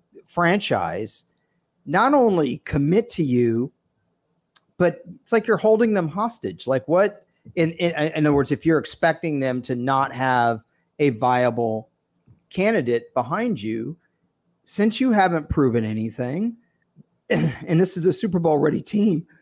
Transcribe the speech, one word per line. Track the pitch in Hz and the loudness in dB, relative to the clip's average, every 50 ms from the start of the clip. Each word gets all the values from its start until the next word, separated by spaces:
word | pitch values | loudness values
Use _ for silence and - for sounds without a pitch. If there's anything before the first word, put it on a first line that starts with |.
| _ _ _ - - | _ _ _ -20 -20
franchise | _ - 175 175 170 185 208 202 - 127 101 90 82 82 92 110 101 - - - _ _ _ _ _ _ _ _ _ _ _ _ | _ -2 0 2 2 2 0 0 -2 -2 -2 -2 -4 -4 -6 -8 -10 -12 -16 -20 _ _ _ _ _ _ _ _ _ _ _ _
not | 143 143 190 226 269 | -2 2 2 4 4
only | 294 285 247 226 190 170 151 127 117 160 - | 4 4 4 4 4 2 0 0 -2 -6 -6
commit | - - 143 143 147 175 220 226 - | -4 -2 0 2 2 2 0 0 0
to | - - | -2 -2
you, | 160 135 123 123 120 117 113 117 127 143 - _ _ _ _ _ _ _ _ _ _ _ _ _ _ _ - - _ _ _ | 0 2 2 2 2 2 2 0 -2 -4 -8 _ _ _ _ _ _ _ _ _ _ _ _ _ _ _ -20 -20 _ _ _
but | - 180 170 170 - - | 0 0 0 0 -4 -10
it's | 170 - - _ - | -20 -20 -20 _ -2
like | 233 226 - | 0 0 2
you're | 240 214 | 2 0
holding | 175 - 214 220 214 240 226 214 | 2 4 4 4 4 4 2 2
them | 196 170 151 | 0 0 -2
hostage? | 147 196 220 240 - - - 101 87 - - | -2 -4 -4 -6 -6 -8 -10 -10 -10 -8 -4
Like, | 123 135 131 - - | -2 -2 -2 0 2
what, | 160 180 208 202 - - _ _ _ _ - 113 - | 2 2 2 2 -2 -6 _ _ _ _ -20 -6 -2
in, | 175 165 160 170 | 0 0 0 0
in, | - 180 170 165 | -2 -2 -2 0
in | 151 151 160 156 156 151 | -2 -2 -2 0 0 2
other | 151 143 | 2 4
words, | 143 139 - | 2 2 0
if | 143 - - | -2 -2 2
you're | 160 160 143 | 2 2 2
expecting | - - - - - 165 156 - - 165 151 139 | 0 -4 -4 -2 0 0 0 -2 -4 -4 -4 -2
them | 135 131 123 127 | -2 -2 -2 -4
to | 123 - 131 | -4 -6 -6
not | 120 120 135 135 135 135 131 | -4 -2 0 0 0 0 -2
have | 123 123 131 131 127 123 120 117 117 110 - _ _ _ _ _ _ - | -2 -2 0 2 2 4 2 2 0 -2 -6 _ _ _ _ _ _ 0
a | 151 143 | 0 0
viable | 120 107 127 123 123 123 123 123 117 120 117 113 110 110 110 _ _ _ _ _ _ _ _ _ - _ _ _ | 0 0 0 2 2 2 2 0 0 -2 -2 -2 -4 -6 -8 _ _ _ _ _ _ _ _ _ -20 _ _ _
candidate | - - 190 214 226 196 131 117 120 117 - - - | -4 -2 0 0 0 0 0 0 -2 -2 -2 -4 -4
behind | 131 117 117 165 202 233 247 180 113 | -4 -4 -2 -4 -4 -2 -4 -4 -4
you, | 101 110 110 113 113 131 165 - _ _ _ _ _ _ _ _ _ _ _ _ _ | -6 -6 -6 -6 -8 -10 -12 -14 _ _ _ _ _ _ _ _ _ _ _ _ _
since | - - - 202 226 214 - | -8 -4 -2 0 0 0 0
you | 262 262 | 0 2
haven't | 226 208 190 180 170 160 151 - | 4 4 2 2 2 -2 -4 -2
proven | - 160 143 127 113 117 110 | 0 2 2 2 2 0 -2
anything, | 107 107 110 110 113 - - 123 123 139 175 220 240 233 - _ _ _ _ _ _ _ | -2 -4 -4 -6 -6 -6 -6 -6 -4 -4 -4 -4 -6 -6 -10 _ _ _ _ _ _ _
<clears throat> | - - _ _ _ _ - | -20 -20 _ _ _ _ -4
and | 240 151 156 156 117 - 160 170 170 160 | -2 0 0 -2 -4 -6 -4 0 2 2
this | 185 - - | 2 0 0
is | 180 160 | 0 0
a | 185 | 0
Super | - - - 202 170 180 | 0 0 -2 -2 -2 0
Bowl | 165 160 156 143 | 2 2 2 2
ready | 147 156 - - | 2 0 0 -2
team, | 151 - - 208 202 220 170 151 - _ _ _ | -4 -4 -2 0 2 2 2 0 -4 _ _ _